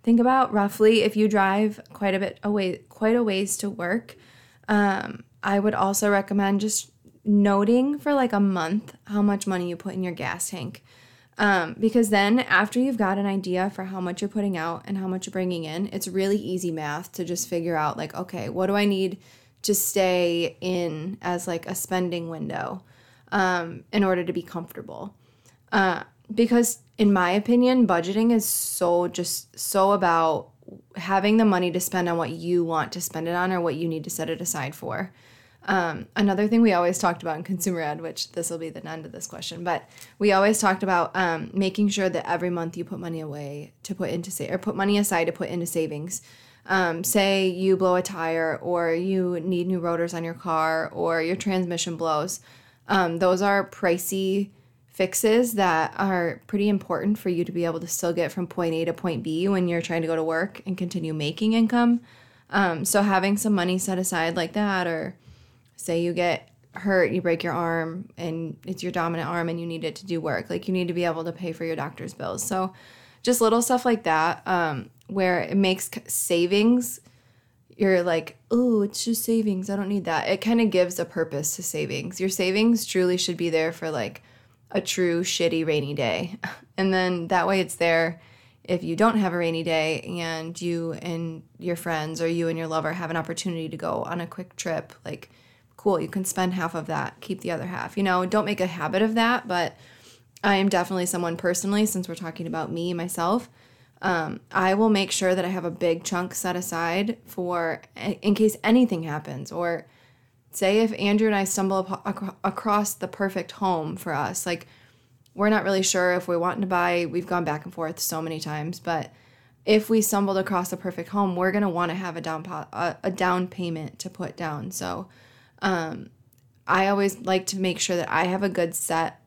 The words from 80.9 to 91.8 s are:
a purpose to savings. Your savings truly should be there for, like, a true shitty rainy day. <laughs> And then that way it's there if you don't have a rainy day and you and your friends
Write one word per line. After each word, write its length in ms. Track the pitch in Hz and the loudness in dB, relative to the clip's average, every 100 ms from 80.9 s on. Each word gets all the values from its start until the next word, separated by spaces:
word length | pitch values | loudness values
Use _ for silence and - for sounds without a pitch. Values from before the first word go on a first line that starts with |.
| 180 | 0
a 60 | |
purpose 520 | 170 175 160 143 151 - | -4 -2 -2 -2 -4 -6
to 60 | |
savings. 580 | 180 156 151 139 156 185 | -6 -4 -4 -4 -6 -4
Your 80 | 190 | -4
savings 580 | 185 180 196 226 226 - | 0 0 4 4 2 0
truly 300 | 185 180 180 | 0 2 2
should 200 | - 175 | -2 -2
be 140 | 170 | 0
there 220 | 160 160 | 2 0
for, 180 | 165 160 | -2 -6
like, 320 | 147 101 - _ - _ _ _ | -4 -6 -8 _ -20 _ _ _
a 100 | 190 | -4
true 420 | 185 - 180 170 | -2 0 0 0
shitty 440 | 180 - 170 160 160 | -2 0 0 0 0
rainy 280 | 151 139 | 0 -2
day. 440 | 147 120 85 175 196 | -2 -2 -2 -4 -8
<laughs> 60 | - - - - | -12 -12 -12 -2
And 140 | 190 | 2
then 360 | 185 185 180 170 | 2 2 -2 0
that 180 | 175 170 | 0 2
way 140 | 196 | 2
it's 140 | 175 | 0
there 460 | - 170 165 165 165 - - _ _ | 0 2 4 2 -4 -18 -20 _ _
if 180 | - 175 | -4 -4
you 140 | 165 165 | -2 2
don't 220 | 220 220 | 2 4
have 160 | 190 | 0
a 20 | 175 | 0
rainy 260 | 165 165 | -2 -2
day 380 | 165 160 156 160 | 0 0 0 -2
and 600 | - 175 165 160 160 170 | -6 -8 -6 -6 -8 -6
you 340 | 175 170 165 | -4 -4 -4
and 480 | - 175 165 165 160 - _ | -6 -6 -6 -6 -10 -16 _
your 180 | 175 | -6
friends 460 | 170 | -4